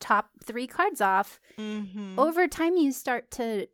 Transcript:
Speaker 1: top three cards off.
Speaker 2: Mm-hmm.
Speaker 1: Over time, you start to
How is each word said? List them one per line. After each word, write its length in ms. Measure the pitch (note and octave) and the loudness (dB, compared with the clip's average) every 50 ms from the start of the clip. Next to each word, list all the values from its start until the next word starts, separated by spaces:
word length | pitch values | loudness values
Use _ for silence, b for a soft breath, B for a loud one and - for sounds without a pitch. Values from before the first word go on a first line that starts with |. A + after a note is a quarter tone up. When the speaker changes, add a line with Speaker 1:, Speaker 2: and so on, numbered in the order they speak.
Speaker 1:
top 300 | - - G#3+ G3+ - _ _ - | 0 2 2 2 2 _ _ -18
three 240 | - - G#3+ A#3+ B3+ | -14 -10 -8 -8 -8
cards 340 | B3 - - F4 G#4 F4 - | -4 -2 0 0 0 0 2
off. 400 | G#3+ F#3+ F#3+ F#3+ G3+ - - - b b b - | 2 2 4 2 0 -2 -6 -20 b b b -12
Speaker 2:
Mm-hmm. 600 | G#3+ G#3+ G#3+ G#3+ G#3 F#3+ F#3 G#3 G3+ G3 F#3 G#3+ | -10 -8 -8 -8 -8 -8 -10 -10 -10 -4 0 2
Speaker 1:
Over 280 | C4+ D#4+ D#4+ F4 F4+ D4+ | 2 4 4 2 2 2
time, 280 | - - D#4+ E4+ F#4 | 0 0 0 2 4
you 160 | F4+ D#4 C#4 | 4 2 2
start 380 | C4 - - C#4 B3 A#3 - _ | 0 -2 -4 -4 -4 -4 -6 _
to 340 | - - A#3+ A3+ A3 G3+ - - | -8 -6 -4 -2 -2 -4 -4 -6